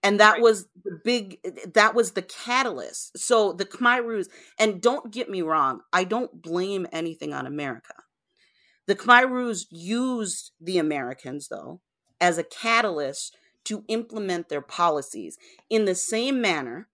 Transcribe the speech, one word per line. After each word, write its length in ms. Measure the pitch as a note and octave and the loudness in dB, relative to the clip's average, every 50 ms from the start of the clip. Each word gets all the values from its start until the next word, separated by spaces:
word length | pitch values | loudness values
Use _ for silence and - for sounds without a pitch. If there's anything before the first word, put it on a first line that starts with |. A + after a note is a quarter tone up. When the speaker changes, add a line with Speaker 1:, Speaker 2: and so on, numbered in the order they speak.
| - | 4
Speaker 1:
And 180 | G3+ G#3 G3+ | 2 6 8
that 140 | G#3+ G#3+ A3 | 8 8 8
Speaker 2:
Right. 80 | A3+ A#3 | 8 6
Speaker 1:
was 240 | A3+ A3 G3 - _ _ - _ | 6 6 6 -2 _ _ -12 _
the 160 | G3 F3+ D#3+ _ | -10 -10 -6 _
big, 360 | A3+ B3 A#3+ G#3 F#3+ - - _ F#3 - - - F#3 - | 0 0 0 0 -6 -16 -12 _ -12 -12 -12 -16 0 4
that 220 | A3+ G#3 A3 - | 6 6 6 6
was 180 | A#3 A#3 - - | 4 2 2 0
the 100 | G3 F3+ | -6 -8
catalyst. 920 | - - - - A#3 A#3+ B3+ C4+ A#3+ F3+ C3 F#2 B1+ - - - - _ | -8 -14 -14 -6 -2 0 0 0 0 -4 -6 -10 -10 -10 -12 -12 -12 _
So 360 | - - - B3 A3+ G#3+ G3 E3+ | -8 0 4 4 4 4 4 0
the 120 | F3 G3 | -2 -6
Khmer 400 | - - - B3 A#3+ B3 B3+ A#3+ | -8 -4 0 2 2 2 2 0
Rouge, 220 | A#3 A3+ G#3 F3+ - - - - - _ - | -4 -4 -4 -6 -6 -10 -20 -20 -20 _ 0
and 240 | A3 G#3+ G3+ F3+ F3+ | 0 0 2 2 2
don't 280 | A#3+ B3+ D4 - A3+ | 2 2 2 -6 -10
get 200 | G#3 A#3 A#3+ - | -8 -8 -8 -6
me 100 | G3 F#3 | -4 -4
wrong, 400 | E3+ D#3 D#3+ D#3 C#3+ C3+ B2+ - - _ - | -2 0 2 2 2 2 0 -4 -8 _ 0
I 120 | F3+ F#3+ | 0 0
don't 380 | F3+ G#3+ A#3 B3+ - - E3 E3 | 2 -2 -2 -2 -4 -8 -16 -10
blame 440 | E3 E3 F3+ F#3 G3 G3+ G3 F3+ - - | -6 -4 -4 -2 -2 -2 -4 -6 -6 -6
anything 400 | D#3+ E3 E3+ D#3+ - C#3+ D3+ D3 | -6 -6 -6 -8 -8 -10 -8 -8
on 140 | C3+ C3+ | -8 -8
America. 480 | C3 C#3+ D3 D3 C3+ B2 A2+ _ - - - _ _ _ _ _ _ _ _ _ _ _ _ _ _ _ _ _ | -8 -8 -6 -6 -6 -8 -10 _ -20 -20 -20 _ _ _ _ _ _ _ _ _ _ _ _ _ _ _ _ _
The 100 | - G3 | -2 -2
Khmer 340 | G3 - G#3+ A#3+ B3 B3+ C4 | -2 4 6 6 6 6 4
Rouge 340 | B3+ B3+ B3 A#3+ A3 F3 - _ | 0 -2 -2 -2 -4 -6 -8 _
used 840 | - E3 E3+ F3+ A3 A#3+ B3+ C4 B3+ A#3 A3 F#3 F3+ - - - _ _ | -16 -14 -6 -4 -2 -2 -2 -2 -2 -4 -4 -6 -6 -8 -10 -14 _ _
the 180 | E3 E3+ F#3 F3+ | -8 -2 0 0
Americans, 720 | D#3 D#3 D3+ C#3+ C3 B2 C3 _ - C#3 B2+ D3 C#3 - | 0 0 -2 -2 -4 -8 -10 _ -12 -12 -10 -10 -10 -10
though, 320 | - G2 - - D#3 F3+ _ _ _ _ _ _ _ _ | -12 -12 -12 -14 -16 -18 _ _ _ _ _ _ _ _
as 160 | F3 F3 E3+ | 2 2 2
a 80 | E3 D#3+ | 0 -4
catalyst 920 | - - - - A3+ A3+ A#3 A#3 G#3 F3 D3+ D3 C3+ C#3+ - - - _ _ _ _ _ _ _ | -6 -8 -6 -2 0 2 2 2 2 0 -2 -4 -4 -6 -8 -10 -12 _ _ _ _ _ _ _
to 200 | - G#3+ G#3 G#3+ A3 | -8 -8 -8 -6 -4
implement 600 | A3 A3+ A3+ A#3 A3+ A3 G#3 F#3+ F3+ E3+ E3+ _ | -4 -4 -4 -6 -8 -6 -4 -4 -4 -4 -4 _
their 120 | D3+ C#3+ C#3 | -6 -8 -8
policies 760 | _ - - F3 E3+ D#3 D3 C3+ - - - G2 D#2+ - - _ - _ _ _ _ | _ -2 0 2 2 2 0 -4 -6 -12 -12 -12 -14 -14 -18 _ -20 _ _ _ _
in 160 | A3 A3 G#3+ | 0 2 2
the 80 | G3 F3+ | 2 0
same 460 | F3+ - - A3 A3 A#3+ C4+ C#4 B3+ | -2 -4 -4 -2 -2 -2 -2 -2 0
manner 480 | A#3 G3+ E3+ D3+ C3 B2 A#2 D#3+ G#3+ _ | 0 0 0 0 -4 -8 -10 -14 -16 _